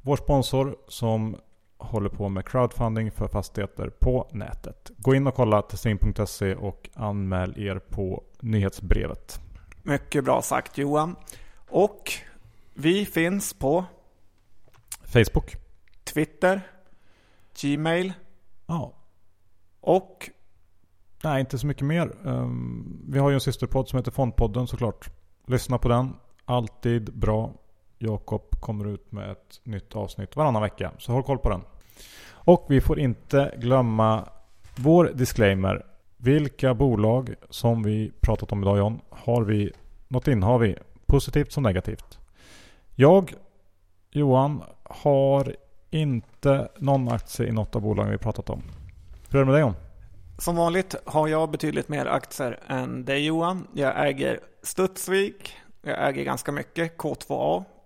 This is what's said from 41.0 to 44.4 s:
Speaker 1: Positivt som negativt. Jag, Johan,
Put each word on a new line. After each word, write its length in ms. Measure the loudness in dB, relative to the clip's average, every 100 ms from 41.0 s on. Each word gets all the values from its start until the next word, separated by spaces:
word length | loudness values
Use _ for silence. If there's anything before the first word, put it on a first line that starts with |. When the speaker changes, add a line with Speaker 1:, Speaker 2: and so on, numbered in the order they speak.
Speaker 1:
Positivt 460 | 4 4 4 -2 0
som 120 | 0
negativt. 560 | 0 0 -4 -10 -14 -20 -20 -20 -20 -20 -20 -20 -14
Jag, 380 | 6 8 8 6 -12 -20 _ _ _ _ _ _
Johan, 520 | 0 4 4